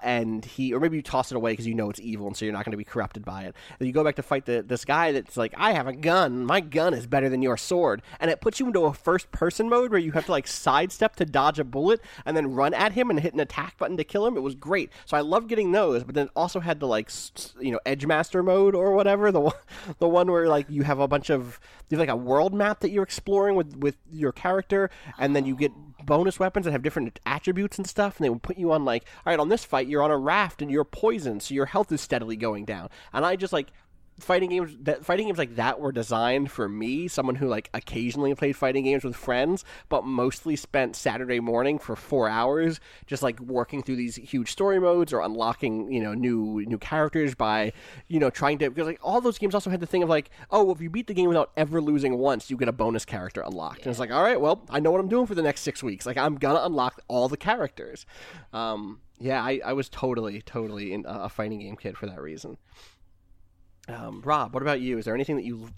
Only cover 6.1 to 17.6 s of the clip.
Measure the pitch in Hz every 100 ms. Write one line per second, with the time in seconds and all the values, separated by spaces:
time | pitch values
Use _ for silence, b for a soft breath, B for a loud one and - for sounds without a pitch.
6.1 | 185 151 123 123 185 151 156 175 - 120
7.1 | 139 135 131 131 117 - 175 156 104 B
8.1 | B 165 156 226 - 254 196 156 139 -
9.1 | 180 - - 170 - 226 240 247 196 160
10.1 | 156 - 156 - - 156 139 185 - 220
11.1 | - 160 139 143 151 131 135 170 226 B
12.1 | B - 156 139 127 143 175 208 202 247
13.1 | 156 165 156 143 - 156 - - 175 151
14.1 | 202 226 214 139 135 139 190 - B -
15.1 | 147 151 196 226 226 190 196 180 120 123
16.1 | 143 139 - 175 185 170 151 135 110 110
17.1 | - - - - -